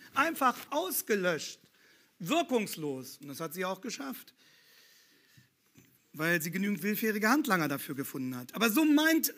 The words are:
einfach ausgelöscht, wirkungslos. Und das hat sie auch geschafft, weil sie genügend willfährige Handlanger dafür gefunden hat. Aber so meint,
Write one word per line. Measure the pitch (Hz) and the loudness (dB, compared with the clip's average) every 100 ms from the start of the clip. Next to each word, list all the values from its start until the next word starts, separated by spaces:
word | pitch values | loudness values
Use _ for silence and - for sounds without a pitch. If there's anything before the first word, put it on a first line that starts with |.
| - | -6
einfach | 269 320 311 262 233 - | 0 0 2 0 0 -4
ausgelöscht, | 285 370 - - 208 180 151 - - _ _ _ _ _ - | -4 -2 -4 0 0 2 0 -4 -14 _ _ _ _ _ -12
wirkungslos. | 165 320 311 247 196 160 147 131 127 - | 0 0 2 0 -2 -6 -6 -6 -10 -16
Und | 147 | -14
das | 143 | -10
hat | 165 | -8
sie | 175 | -4
auch | 185 190 | -4 -4
geschafft, | 233 - 135 - - _ _ _ _ _ _ _ _ _ _ - _ _ _ - _ _ _ | -8 -8 -10 -12 -16 _ _ _ _ _ _ _ _ _ _ -20 _ _ _ -20 _ _ _
weil | - 160 170 | -2 2 2
sie | 170 | 0
genügend | 185 202 190 | -2 -2 0
willfährige | 196 208 220 208 214 | -2 0 -2 2 4
Handlanger | 294 285 185 147 | 4 4 2 2
dafür | 139 - | -2 -6
gefunden | 135 131 - 127 123 | -6 -6 -6 -6 -6
hat. | 123 | -8
Aber | - 226 | 0 2
so | 226 | 4
meint, | 311 294 311 320 - | 6 6 6 4 2